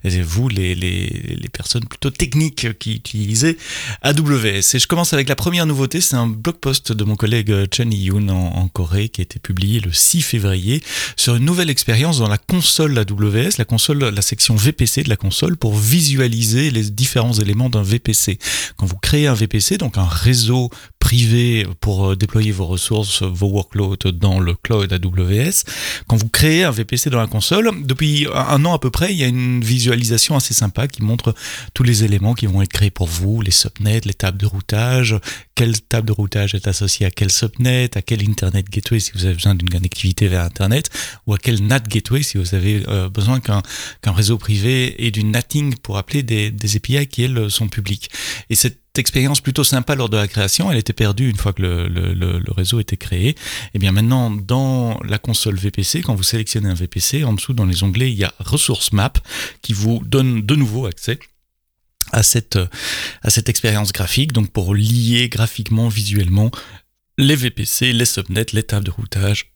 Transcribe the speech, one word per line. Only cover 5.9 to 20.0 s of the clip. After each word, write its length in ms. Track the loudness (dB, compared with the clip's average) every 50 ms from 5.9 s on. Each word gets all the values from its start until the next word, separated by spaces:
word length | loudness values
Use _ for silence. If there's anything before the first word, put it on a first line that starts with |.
| 0 -2
c'est 160 | 0 0 2
un 100 | 0 0
blog 300 | 0 -2 -2 -4 -4 -4
post 340 | -2 -2 -2 -2 -2 -2 -2
de 140 | -2 0 0
mon 120 | 0 0
collègue, 360 | 2 2 2 2 2 2 2
euh, 140 | 2 2 2 0
Chen 220 | 0 -2 0 0
Yoon 380 | 0 0 0 0 2 2 2 2
en, 260 | 2 0 0 0 0
en 120 | 0 -2 -2
Corée, 420 | _ -2 -2 0 0 0 -2 -2
qui 100 | -4 -6
a 40 | -6
été 140 | -6 -8 -12
publié 420 | -6 -4 -2 0 0 0 0 0
le 120 | -2 0
six 300 | 0 2 2 2 2 2
février 600 | 0 0 0 0 2 0 0 0 0 0 -2 -2 -4 -6 -6 -6 -6 -6 -4
sur 200 | -2 0 2 2
une 80 | 2 2
nouvelle 240 | 2 2 2 0 0
expérience 500 | 0 0 0 2 2 2 2 2 2 2
dans 100 | 2 2
la 100 | 0 -2
console 580 | _ 0 0 0 2 2 2 2 2 2 2
A 80 | 0 0
W 340 | 0 0 0 0 2 2 2
S, 160 | 0 0 0 -2
la 80 | 0
console, 320 | 0 0 0 2 0 0 0
la 240 | 0 0 0 -2
section 340 | -2 -2 0 0 2 2 4
V 160 | 4 4 2
P 140 | 2 2 0
C 160 | 0 0 0
de 80 | 0 0
la 60 | 0
console 420 | 0 0 -2 0 0 0 0 0 0
pour 180 | 0 0 2
visualiser 960 | 2 2 4 4 4 4 2 2 2 2 2 2 0 0 2 2 2 2 2
les 180 | 2 0 -2 -2
différents 460 | -2 -2 -2 0 2 2 2 2 2
éléments 340 | 2 2 2 2 2 0 0
d'un 140 | 0 0
V 160 | 0 0 0 0
P 160 | _ 0 0
C. 240 | 0 0 0 -2 -4 -4 -4 -4 -4 -6 -8 -4 -4
Quand 80 | -2
vous 100 | -2 -2
créez 300 | -2 0 2 2 4 4
un 80 | 2 2
V 140 | 2 0 0
P 120 | 0 0
C, 160 | 0 0 0
donc 220 | -2 -2 -2 0
un 100 | 0